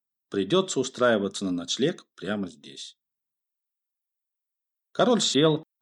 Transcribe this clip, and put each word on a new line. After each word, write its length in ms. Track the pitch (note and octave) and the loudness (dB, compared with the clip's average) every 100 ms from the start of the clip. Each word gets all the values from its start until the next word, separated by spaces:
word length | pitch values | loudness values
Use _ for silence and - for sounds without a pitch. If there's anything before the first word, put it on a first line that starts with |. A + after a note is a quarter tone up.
| _ _ _ | _ _ _
Придется 500 | G2+ F#2+ F3+ F#3 C#3 | -4 0 0 0 -2
устраиваться 640 | B2+ - B2 A2 G2 - | -4 0 2 2 0 -4
на 60 | G2 | -6
ночлег 560 | F2 E2+ - C#3+ - - | -4 -6 -2 -2 -2 -12
прямо 340 | - - G#2 F2+ | -12 -8 -6 -8
здесь». 480 | D#2 C#2+ - - - _ _ _ _ _ _ _ _ _ _ _ _ _ _ _ _ _ _ _ | -12 -20 -18 -20 -20 _ _ _ _ _ _ _ _ _ _ _ _ _ _ _ _ _ _ _
Король 280 | - G3+ A3 | 0 2 2
сел, 440 | - C3+ D#3 D#3 - _ | 2 4 4 2 -6 _